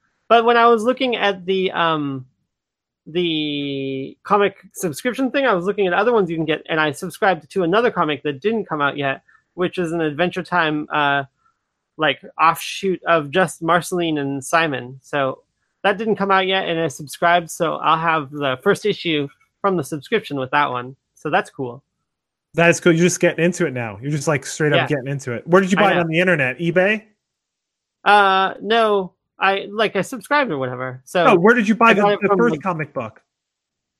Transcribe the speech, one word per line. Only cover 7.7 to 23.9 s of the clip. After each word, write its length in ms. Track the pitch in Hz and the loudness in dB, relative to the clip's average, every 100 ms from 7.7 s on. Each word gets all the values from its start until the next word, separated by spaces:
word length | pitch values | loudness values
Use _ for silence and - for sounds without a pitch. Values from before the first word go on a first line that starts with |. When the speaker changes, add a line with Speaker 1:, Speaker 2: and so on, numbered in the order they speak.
| 202 240 | 2 2
Speaker 1:
comic 320 | 180 156 143 | 0 -2 -2
that 180 | 151 135 | -6 -4
didn't 240 | 208 226 185 | -2 -2 -4
come 140 | 151 | -2
out 160 | 143 143 | -2 -2
yet, 280 | 139 135 _ _ _ - | -4 -4 _ _ _ -4
which 240 | 180 - | -4 -2
is 120 | 170 | -4
an 100 | 170 | -2
Adventure 420 | 156 143 180 180 | -2 -2 -2 -2
Time, 440 | 165 180 156 151 151 | -4 0 0 -2 -4
uh, 320 | 151 143 139 135 _ _ _ _ _ _ - | -2 0 0 -4 _ _ _ _ _ _ -4
like, 240 | 151 135 - - | -2 -2 -8 0
offshoot 640 | 160 160 - - 196 170 | 2 2 -4 -6 -4 -2
of 280 | - 165 143 | 2 0 2
just 300 | 165 170 - | 0 0 0
Marceline 560 | 165 175 - 180 170 151 | 0 0 0 -2 -2 0
and 240 | 139 139 | -2 -4
Simon. 560 | - 170 165 127 123 135 | -2 0 0 -2 -8 -16
So 420 | - 147 135 139 _ _ _ _ | -6 -2 -2 -4 _ _ _ _
that 140 | 196 202 | -2 -2
didn't 180 | 220 202 | -2 -2
come 160 | 196 | 2
out 160 | 190 185 | 2 2
yet, 200 | 190 165 | 0 -2
and 120 | 165 | -2
I 80 | 160 | -4
subscribed, 640 | - 147 - 175 175 165 | -6 -14 -2 2 2 0
so 260 | - 165 147 | -4 -4 -2
I'll 220 | - 160 | 0 0
have 340 | 165 160 135 | 2 0 -2
the 260 | 147 143 127 | -4 -4 0
first 220 | 202 190 208 | 0 0 0
issue 420 | - 175 151 139 - _ _ | -4 -2 -2 -4 -8 _ _
from 160 | 202 180 | -2 -2
the 60 | |
subscription 560 | 135 151 - 220 - 143 | -2 -8 -4 -4 -2 -6
with 120 | 127 | -2
that 200 | 147 139 | 0 0
one. 240 | 123 123 135 _ _ | -2 -10 -16 _ _
So 140 | 156 | -4
that's 200 | 180 202 | -2 -2
cool. 340 | - 127 123 _ _ _ _ _ _ _ 156 | -8 -10 -10 _ _ _ _ _ _ _ 2
Speaker 2:
That 140 | 170 | 2
is 100 | 165 | 4
cool. 140 | 180 | 2
You're 120 | 165 175 | 4 2
just 140 | - | 2
getting 240 | 175 156 | 0 2
into 220 | 170 180 160 | 0 0 -4
it 80 | |
now. 260 | 127 117 | -4 -8